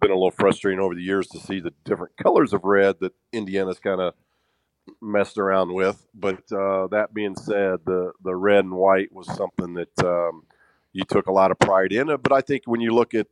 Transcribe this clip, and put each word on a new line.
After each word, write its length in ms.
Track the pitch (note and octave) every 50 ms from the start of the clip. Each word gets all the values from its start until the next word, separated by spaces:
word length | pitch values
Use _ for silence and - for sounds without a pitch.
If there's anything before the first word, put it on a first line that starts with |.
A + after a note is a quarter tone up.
been 100 | - G2+
a 40 | F#2+
little 160 | F#2 F#2 F2+
frustrating 500 | - - G#2 G2 F#2+ - - G2+ F#2 F#2
over 140 | G2 F#2 F2
the 60 | F2
years 260 | F2+ F#2 G2 G2 F#2 -
to 100 | - -
see 220 | F2 F#2 G2 F#2+
the 120 | E2 E2+ - _ -
different 320 | - G#2 E2+ F2 - _ -
colors 340 | - - F4 - D#3 A2
of 140 | G2+ F#2+ E2+
red 340 | F#2+ G2+ G2 G2 G2 F#2+ -
that 140 | F#2+ F#2 - _ _ _
Indiana's 480 | - A2+ G#2 F#2+ F#2+ G2 F#2+ F#2 F2+ -
kinda 340 | - G#2 F#2+ F#2 F#2 F2 - _ _ _ _ _ _ _ _ _ _ _ _ _ _ - - _
messed 360 | A2+ G#2+ G#2 G#2 G2 - - G#2+
around 340 | G2 F#2+ F#2+ F#2+ F#2 F2 F2+
with. 340 | F#2 F#2 F#2+ - - _ _ _
But, 360 | G#2 F2+ G2 F#2+ F#2 - -
uh, 360 | A2 G2 G2 - - F#2+ F#2+ F2+
that 260 | G2+ G#2 G#2+ - G#2
being 220 | G#2+ G#2 G2+ F#2+
said, 460 | - - - G#2+ G2+ G2+ F#2+ F#2 F2 D#2+
the, 260 | F#2 F#2 F2+ F2+ F2+ - _ F#2
the 120 | F#2 F#2
red 300 | F2+ F#2+ G#2 G2+ G2+ F#2+
and 80 | F#2 F#2
white 400 | F#2 F#2+ G2 F#2+ F#2+ G2+ - -
was 140 | F#2+ F2 E2+ F2+
something 400 | G#2 G2 F2+ - - F#2 F2 F2
that, 280 | F2 E2+ - _ - F#2+
um, 400 | F2+ F2 F2 E2+ E2+ E2 D#2+ _ _ _ _ _ _ _ _ _ _ -
you 100 | F#2 F#2+
took 240 | - - G#2 - F#2+
a 40 |
lot 200 | F#2+ G2 F#2+ F#2+
of 80 | F#2 -
pride 320 | - - G2 F#2+ F#2+ F#2+
in. 160 | G2 A#2 C#3 D#3+
But 240 | D3+ C3 B2 C3 C#3
I 80 | C3+
think 220 | C3+ - C#3+ B2+ -
when 160 | A#2+ A#2 A#2
you 100 | A#2 A2+ A2+
look 200 | A#2+ A#2 - -
at 140 | A2 G#2 -